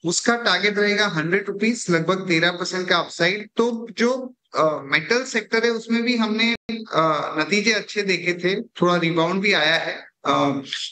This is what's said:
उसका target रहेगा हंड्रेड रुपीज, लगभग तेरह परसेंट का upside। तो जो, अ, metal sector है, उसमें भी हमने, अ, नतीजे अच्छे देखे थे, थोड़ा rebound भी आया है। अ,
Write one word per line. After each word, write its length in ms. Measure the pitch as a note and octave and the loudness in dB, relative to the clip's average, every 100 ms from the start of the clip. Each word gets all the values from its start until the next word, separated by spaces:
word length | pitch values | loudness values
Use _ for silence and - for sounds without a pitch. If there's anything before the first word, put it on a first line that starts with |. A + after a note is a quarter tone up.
| E3 | -2
उसका 280 | F3+ - A#3 | 0 2 2
target 420 | A3+ F3+ G3+ G3+ | 2 2 2 0
रहेगा 280 | G#3 G3+ G#3 | 0 2 0
हंड्रेड 380 | E3 D#3 F#3 G3+ | 0 0 0 -2
रुपीज, 380 | G3 A3 A#3+ - | -2 -2 -2 0
लगभग 380 | E3+ D#3+ F#3 F#3+ | 0 2 -2 0
तेरह 220 | E3 E3+ | 2 2
परसेंट 380 | F3 F3+ F3 F#3 | 0 -4 -4 0
का 100 | F3 | 0
upside। 500 | D3+ - E3+ G3+ G#3 - | 0 0 0 0 -6 0
तो 320 | A#3 A#3 A3+ F#3+ | 0 0 -10 -2
जो, 360 | A#3 C4 B3+ - _ - | 0 0 -6 -14 _ 0
अ, 240 | D#3 D3 | 0 0
metal 400 | C3+ D3+ D#3 A#3 | 0 -2 2 0
sector 400 | C4 A3+ G#3+ A3+ | 0 -4 0 0
है, 60 | A#3 | 2
उसमें 320 | A3+ A3+ A3+ | 0 -2 -2
भी 140 | A#3 A#3+ | 0 0
हमने, 360 | A3 G#3+ A3+ A3 - | 0 2 0 -2 -6
अ, 640 | A3 A3+ D#3 D#3+ D3+ - D#3 | -10 -4 0 2 0 -2 -4
नतीजे 340 | D3+ G3+ G#3 | 0 2 2
अच्छे 300 | G#3+ - G#3 | 0 -2 -6
देखे 320 | G3 F3 E3+ | -2 -2 -2
थे, 280 | F3+ F3 G3 | -2 -2 -2
थोड़ा 340 | A#3 - F3 F3 | -6 0 2 2
rebound 460 | E3+ E3+ E3 F#3+ | 2 2 0 2
भी 100 | G3+ | 2
आया 220 | F#3 D3+ | 2 2
है। 240 | E3 - - - _ - | 2 -2 -8 -12 _ -2
अ, 360 | C#3+ C#3+ C#3 C3+ - - | 2 2 -2 -6 -10 -10